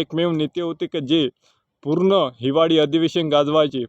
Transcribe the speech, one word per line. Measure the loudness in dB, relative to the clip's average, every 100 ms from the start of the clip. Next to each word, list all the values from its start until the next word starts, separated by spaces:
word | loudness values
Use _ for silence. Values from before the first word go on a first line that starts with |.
एकमेव | -2 -2 -2
नेते | -2 -4 -4
होते | -6 -6 -8
की | -6
जे | 0 0 0 -4 _ _ _ _
पूर्ण | -4 0 2 2 0 -4
हिवाळी | -2 2 2 4
अधिवेशन | 2 2 0 -2 0
गाजवायचे, | 2 2 2 2 -2